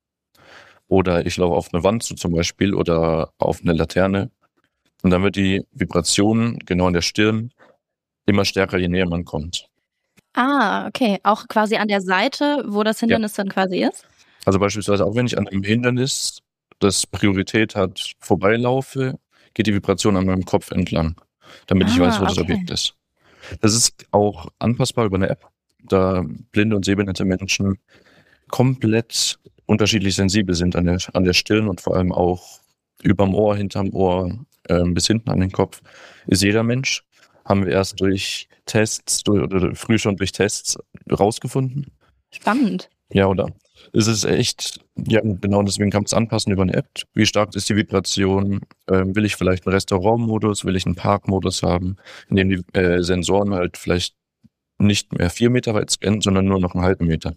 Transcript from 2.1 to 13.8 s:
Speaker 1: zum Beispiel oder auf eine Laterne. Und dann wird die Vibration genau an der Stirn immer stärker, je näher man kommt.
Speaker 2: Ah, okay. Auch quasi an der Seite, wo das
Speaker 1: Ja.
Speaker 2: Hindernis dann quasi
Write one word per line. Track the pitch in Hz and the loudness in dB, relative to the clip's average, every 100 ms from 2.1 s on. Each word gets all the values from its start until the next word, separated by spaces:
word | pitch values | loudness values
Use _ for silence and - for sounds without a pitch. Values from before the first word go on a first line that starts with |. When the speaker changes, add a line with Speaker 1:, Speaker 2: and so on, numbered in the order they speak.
Speaker 1:
zum | - 87 | -6 -2
Beispiel | 82 87 - 98 | -2 -2 -2 -2
oder | 95 85 82 82 80 - - | -2 -2 0 0 0 -4 -4
auf | - - | -4 -2
eine | 87 | -2
Laterne. | 80 82 90 98 98 120 _ _ _ _ _ _ _ | 0 0 0 0 0 -4 _ _ _ _ _ _ _
Und | 92 | 0
dann | 90 | 2
wird | 98 | 2
die | 95 95 98 - | 0 0 0 -4
Vibration | - 85 87 - - 104 113 117 - | -8 -2 -2 0 2 2 2 0 -4
genau | - 90 90 | -4 0 2
an | |
der | 87 | 2
Stirn | - - 107 110 120 _ - _ _ _ _ _ | -2 0 0 0 -6 _ -20 _ _ _ _ _
immer | - 101 | 0 2
stärker, | 98 98 95 92 | 2 0 0 0
je | 90 | 0
näher | 90 90 | 0 0
man | 85 | -2
kommt. | 85 80 80 - - _ _ _ _ _ _ | -6 -8 -8 -12 -14 _ _ _ _ _ _
Speaker 2:
Ah, | - 262 285 202 196 202 | -2 0 2 0 -2 -6
okay. | - 240 190 | -2 0 0
Auch | 202 214 - | 0 0 0
quasi | 220 208 220 | 0 0 0
an | 208 | 0
der | 202 | 0
Seite, | 185 185 262 - 294 294 214 | 0 0 0 0 0 0 -2
wo | 208 | -2
das | 214 220 | 0 0
Speaker 1:
Ja. | 233 | 2
Speaker 2:
Hindernis | 226 214 | 2 0
dann | - 196 | -4 -4
quasi | 190 190 180 | -2 -2 0